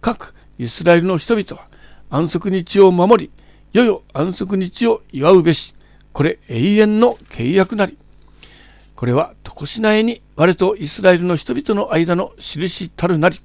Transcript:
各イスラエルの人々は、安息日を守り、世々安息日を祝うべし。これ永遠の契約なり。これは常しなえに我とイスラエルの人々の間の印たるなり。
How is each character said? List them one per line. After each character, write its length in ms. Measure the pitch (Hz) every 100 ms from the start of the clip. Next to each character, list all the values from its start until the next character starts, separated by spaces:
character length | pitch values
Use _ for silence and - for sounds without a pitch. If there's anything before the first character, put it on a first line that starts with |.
各 320 | - 233 - - - -
イ 100 | 120
ス 160 | -
ラ 100 | 165
エ 80 | 170
ル 60 | 175
の 100 | 180
人 180 | - 226
々 240 | 190 -
は、 60 | - - - - -
安 200 | 135 165
息 200 | 175 196
日 320 | 185 170 202
を 100 | 196
守 340 | 180 185 226 -
り、 60 | - _ - _
世 120 | 202 240
々 160 | 196 _
安 200 | - 165
息 240 | 180 185 196
日 300 | 180 - 233
を 140 | - -
祝 180 | - 147
う 120 | 190
べ 100 | 170
し。 200 | 151 - - _ - _
こ 100 | -
れ 160 | 147 - _
永 260 | 117 151 208
遠 240 | 214 214
の 160 | 240 233 -
契 240 | - 135
約 220 | 185 190 220
な 100 | 196
り。 120 | - _ - - _ - - - - _ -
こ 100 | 120
れ 80 |
は 200 | 123 160 -
常 220 | - - 147
し 160 | -
な 140 | 220 214
え 80 |
に 180 | 226 233 _ -
我 180 | 165 180
と 200 | 185 214
イ 120 | 151
ス 140 | -
ラ 100 | 190
エ 60 | 180
ル 60 |
の 120 | 175 165
人 180 | - 240
々 180 | -
の 200 | 202 208
間 220 | 165 170 175
の 180 | 196 -
印 520 | - 151 175 - 170
た 180 | - 175
る 100 | 170
な 120 | 165
り。 100 | -